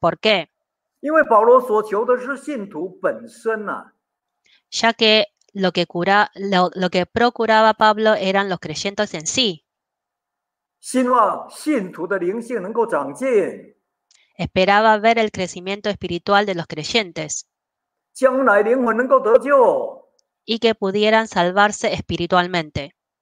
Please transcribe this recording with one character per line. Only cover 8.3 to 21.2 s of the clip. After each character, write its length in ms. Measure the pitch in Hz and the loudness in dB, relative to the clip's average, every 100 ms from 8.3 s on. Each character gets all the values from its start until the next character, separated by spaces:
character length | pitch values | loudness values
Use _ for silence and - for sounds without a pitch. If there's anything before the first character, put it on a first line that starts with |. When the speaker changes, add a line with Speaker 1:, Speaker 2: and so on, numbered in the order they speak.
| 196 196 | -2 -2
Speaker 1:
los 80 | 175 | -4
creyentes 560 | 160 151 202 202 208 | -8 -8 -6 -4 -6
en 100 | 165 | -6
sí. 380 | 156 - 233 160 _ _ _ _ _ _ _ _ _ _ _ _ | -6 -2 -2 -4 _ _ _ _ _ _ _ _ _ _ _ _
Speaker 2:
希 260 | - 254 | -6 -2
望 440 | 247 247 202 165 - | 2 2 2 0 -10
信 420 | - 302 277 185 | -10 -2 -2 -4
徒 160 | 156 175 | -8 -6
的 120 | 196 | -4
灵 240 | 175 226 | -4 -6
性 180 | 233 233 | -6 -8
能 140 | 185 | -4
够 120 | 226 220 | -2 -2
长 280 | 156 139 | -2 -4
进。 640 | 139 262 220 143 101 - _ _ _ _ _ _ - | -6 -2 0 0 -6 -16 _ _ _ _ _ _ -10
Speaker 1:
Esperaba 640 | 175 185 185 202 220 214 | -4 0 2 4 4 4
ver 200 | 220 233 | 2 2
el 120 | 214 | 0
crecimiento 580 | 196 180 185 185 202 208 | -4 -8 -8 -10 -8 -6
espiritual 560 | 196 175 175 - 202 | -6 -6 -6 0 2
de 100 | 208 | 2
los 120 | 175 156 | -4 -8
creyentes. 800 | 156 147 226 185 160 151 - - _ _ _ _ _ _ | -10 -4 -4 -4 -8 -10 -10 -14 _ _ _ _ _ _
Speaker 2:
将 320 | - 262 254 | -2 0 2
来 160 | 254 202 | 2 2
灵 240 | 208 262 | 2 0
魂 100 | 233 | 0
能 140 | 220 254 | -2 2
够 120 | 262 | 2
得 180 | 214 254 | 4 2
救。 680 | 269 277 220 139 - - _ _ _ _ | 4 4 4 2 -4 -12 _ _ _ _
Speaker 1:
Y 140 | - 226 | -8 -2
que 160 | 226 | -2
pudieran 520 | 220 196 208 214 220 | 0 -2 0 2 2